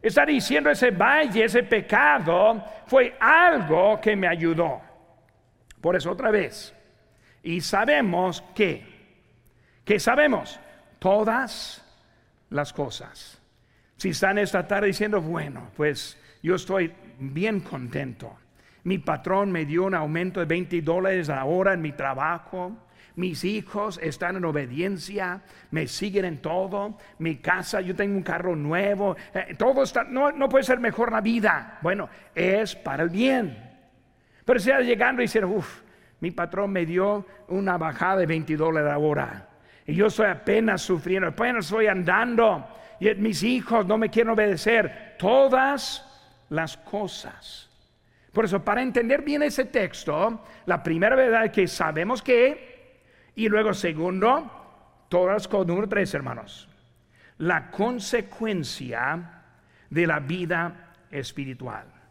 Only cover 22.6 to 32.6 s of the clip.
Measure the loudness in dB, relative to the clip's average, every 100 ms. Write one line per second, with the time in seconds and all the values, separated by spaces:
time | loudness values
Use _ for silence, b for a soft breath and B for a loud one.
22.6 | -10 -12 _ b b -6 -6 -4 -4 -4
23.6 | -6 -6 -6 -6 -8 -6 -6 -4 -4 -4
24.6 | -4 -4 -4 -6 -8 -6 -6 -8 -14 B
25.6 | B -6 -6 -6 -2 -2 -2 -4 -4 -4
26.6 | -2 -4 -6 -10 B B -6 -4 0 0
27.6 | 0 -4 -4 -2 0 0 -2 -4 -2 -2
28.6 | -2 0 0 0 0 -2 B -8 -8 0
29.6 | 2 4 2 0 -2 0 0 2 2 2
30.6 | 4 0 0 0 0 0 0 0 2 0
31.6 | -2 -6 -4 -4 -6 B B -2 0 0